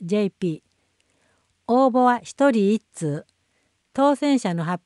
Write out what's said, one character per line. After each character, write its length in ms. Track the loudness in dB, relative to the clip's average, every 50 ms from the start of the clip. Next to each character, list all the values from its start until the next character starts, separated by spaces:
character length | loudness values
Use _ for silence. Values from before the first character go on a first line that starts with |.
ジ 140 | -6 -4 -2
ェ 100 | -2 -2
ー 40 | -2 -4 -4
ピ 240 | -6 -6 -6 -6 _
ー。 40 | _ _ _ _ _ _ _ _ _ _ _ _ _ _ _ _ _ _ _ _
応 220 | -2 2 2 2 2
募 160 | 2 2 2
は 140 | 2 2 0 -4
一 260 | -10 -4 0 2 2
人 240 | 2 2 2 0 0
一 80 | -2 _ _ -12
通。 320 | -8 -6 -6 -6 -6 -10 _ _ _ _ _ _ _ _ _ _ _ _ _ -2
当 180 | 0 2 2 2
選 220 | 0 0 0 0
者 160 | 0 0 -2 -4
の 100 | -4 -4
発 200 | -4 -6 -8 _